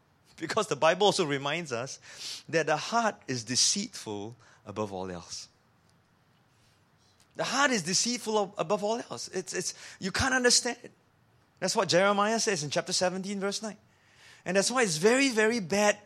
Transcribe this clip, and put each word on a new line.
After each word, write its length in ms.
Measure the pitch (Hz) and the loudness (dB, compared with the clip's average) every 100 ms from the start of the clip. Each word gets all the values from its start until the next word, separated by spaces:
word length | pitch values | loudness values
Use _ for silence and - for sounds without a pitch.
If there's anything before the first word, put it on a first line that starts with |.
| _ _ _ - | _ _ _ -12
Because 320 | 160 - 208 | -4 -2 -2
the 80 | 139 | 2
Bible 300 | 156 180 202 | 2 6 4
also 180 | 190 | 4
reminds 480 | 156 139 143 160 160 | 0 -2 -2 -6 -4
us 260 | 117 135 - - - - - - | -6 -6 -10 -18 -14 -12 -12 -2
that 180 | 160 151 | 0 2
the 100 | 151 | 0
heart 400 | - 233 220 202 - | 0 0 0 -4 -8
is 160 | 127 | -8
deceitful 920 | 110 123 - 202 - - 117 104 104 120 - _ | -2 0 2 0 -4 -10 -10 -8 -10 -14 -20 _
above 280 | 101 104 107 | -10 -6 -6
all 180 | 95 92 | -6 -8
else. 380 | 87 - - - _ _ _ _ _ _ _ _ _ _ _ _ _ _ _ _ _ _ | -10 -12 -16 -16 _ _ _ _ _ _ _ _ _ _ _ _ _ _ _ _ _ _
The 100 | - | -8
heart 260 | 160 247 285 | -4 2 2
is 120 | 233 | 2
deceitful 600 | 175 180 233 240 220 214 | 0 0 0 -4 -2 0
ab-, 100 | 190 - | -2 -4
above 280 | 160 202 | -2 -2
all 160 | 208 233 - | -2 -4 -6
else. 180 | - - | -12 -8
It's, 180 | 185 185 | -8 -6
it's, 220 | 180 - - - - | -8 -8 -10 -18 -10
you 120 | 190 | -6
can't 240 | - 262 | -2 0
understand 420 | 262 247 - 240 240 | 4 4 4 2 -8
it. 80 | - _ _ _ _ _ _ _ | -14 _ _ _ _ _ _ _
That's 160 | 185 | -2
what 140 | 226 175 | 0 4
Jeremiah 500 | 170 202 202 208 226 | 6 6 4 2 2
says 240 | 220 180 | 0 -2
in 80 | 147 | -2
chapter 220 | 175 160 | -2 -2
seventeen, 480 | 180 180 185 196 202 | 0 0 -2 -6 -4
verse 200 | 196 196 | -4 -6
nine. 160 | 220 190 _ _ _ _ - - | -8 -12 _ _ _ _ -20 -12
And 120 | - 190 | 0 2
that's 140 | 190 | 2
why 120 | 254 | 2
it's 140 | 220 151 | 0 4
very, 340 | 202 254 277 | 4 6 4
very 280 | 220 220 240 | 4 2 2
bad, 400 | 170 202 208 202 | 0 2 4 2